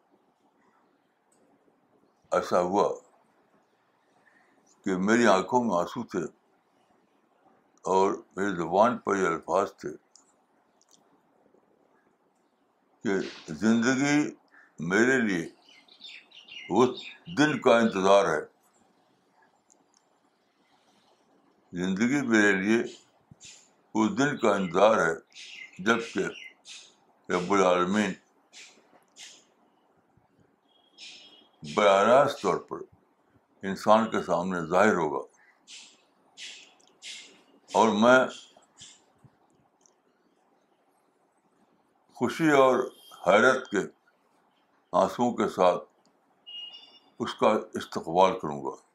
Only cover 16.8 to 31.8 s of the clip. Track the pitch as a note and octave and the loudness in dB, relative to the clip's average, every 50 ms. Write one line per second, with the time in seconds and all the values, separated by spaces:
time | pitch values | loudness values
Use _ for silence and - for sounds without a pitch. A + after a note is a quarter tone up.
16.8 | B2+ B2+ - - - - - - _ - F2 G2 D3 D3+ C#3 A2+ - B2+ A#2 A#2 | 2 2 0 -4 -14 -18 -20 -20 _ -6 -2 0 0 2 0 0 2 4 4 4
17.8 | A2+ A2 - G2 F#2 F#2+ G2 G2+ F#2 E2+ D#2 C#2+ - - _ _ _ _ _ _ | 4 2 0 0 2 4 4 4 4 2 -2 -4 -6 -10 _ _ _ _ _ _
18.8 | _ _ _ _ _ _ _ _ _ _ _ _ _ _ _ _ _ _ _ _ | _ _ _ _ _ _ _ _ _ _ _ _ _ _ _ _ _ _ _ _
19.8 | _ _ _ _ _ _ _ _ _ _ _ _ _ _ _ _ _ _ _ _ | _ _ _ _ _ _ _ _ _ _ _ _ _ _ _ _ _ _ _ _
20.8 | _ _ _ _ _ _ _ _ _ _ _ _ _ _ _ _ _ _ - F2 | _ _ _ _ _ _ _ _ _ _ _ _ _ _ _ _ _ _ -8 -6
21.8 | F2+ F#2 F#2+ F#2+ A2+ B2 C#3 D3 C3 A#2 A2+ A2 G#2 G2+ G2 F#2+ F#2+ G#2 A2+ A#2 | -4 -2 -2 0 0 0 0 -2 0 2 2 4 4 4 2 2 0 0 0 0
22.8 | A#2+ - - - _ _ _ _ _ - - _ - - - - _ _ _ _ | -2 -4 -10 -20 _ _ _ _ _ -20 -20 _ -20 -20 -20 -20 _ _ _ _
23.8 | _ _ - A2 A2 G#2+ - A2+ C#3+ C#3+ C3+ G#2+ A#2 G#2+ G2+ G2 F#2+ F2 E2 F#2+ | _ _ -4 -2 -2 -2 -2 -2 -2 -2 -2 -2 0 0 0 0 -2 -2 0 2
24.8 | G2+ A2 A2+ G2 E2+ D#2+ D#2+ - - _ _ - - - - - - - - - | 4 4 4 2 0 0 -2 -4 -10 _ _ -20 -20 -20 -20 -20 -20 -20 -18 -6
25.8 | F2+ A2 A#2 G#2+ - - - G#2 F2 E2 - - - - - _ _ - - - | -2 -2 -2 -2 -4 -6 -6 -6 -6 -6 -8 -14 -18 -20 -20 _ _ -20 -20 -20
26.8 | - - _ _ _ _ _ _ _ - F2+ F2+ F2 F2+ G2+ G2 F#2+ F2+ F2+ F2+ | -20 -20 _ _ _ _ _ _ _ -4 -4 -4 -2 0 2 2 4 4 2 2
27.8 | F2+ F2+ G2+ G#2+ G#2 F#2+ F#2 - _ _ _ _ _ _ - - - - _ _ | 0 0 0 -2 -2 -2 -4 -10 _ _ _ _ _ _ -20 -20 -20 -20 _ _
28.8 | _ _ _ _ _ _ _ - - - - - _ _ _ _ _ _ _ _ | _ _ _ _ _ _ _ -20 -20 -20 -20 -20 _ _ _ _ _ _ _ _
29.8 | _ _ _ _ _ _ _ _ _ _ _ _ _ _ _ _ _ _ _ _ | _ _ _ _ _ _ _ _ _ _ _ _ _ _ _ _ _ _ _ _
30.8 | _ _ _ - - - - - - - _ _ _ _ _ _ - D2 D2 G#2+ | _ _ _ -20 -20 -20 -20 -20 -20 -20 _ _ _ _ _ _ -18 -6 -2 2